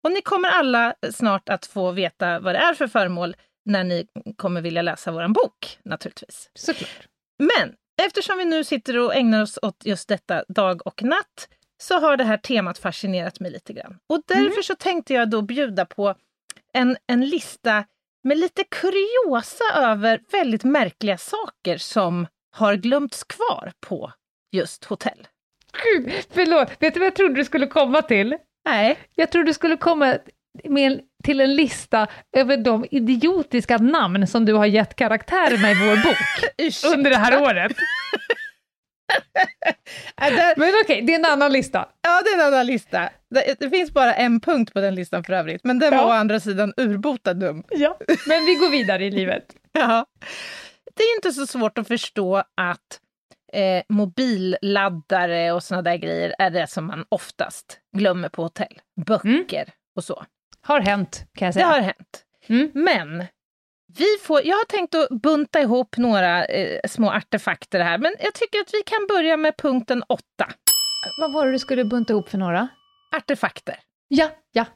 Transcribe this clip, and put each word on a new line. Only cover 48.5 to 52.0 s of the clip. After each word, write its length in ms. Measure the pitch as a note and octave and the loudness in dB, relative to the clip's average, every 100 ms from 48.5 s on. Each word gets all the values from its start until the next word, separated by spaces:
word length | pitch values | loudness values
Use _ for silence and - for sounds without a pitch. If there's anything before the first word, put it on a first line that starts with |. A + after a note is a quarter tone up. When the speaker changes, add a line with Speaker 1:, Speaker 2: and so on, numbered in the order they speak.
Speaker 2:
går 160 | F4 F4 | 4 4
vidare 340 | C#4 G#3 F#3+ | 2 0 0
i 60 | G3 | -2
livet. 440 | G3 F#3 F#3 - - | -2 -2 -4 -8 -20
Speaker 1:
<laughs> 120 | _ | _
Ja. 340 | D#4+ A#3 A3+ A#3+ _ - - - - - _ - - | 0 2 2 0 _ -16 -14 -14 -16 -20 _ -20 0
Det 60 | |
är 140 | A4 A4+ | 2 2
inte 160 | C4 | -2
så 140 | C4 C#4 | -4 -6
svårt 320 | B3+ A3 A#3+ | -2 -2 -2
att 100 | G#3+ | -4
förstå 480 | A#3 | -4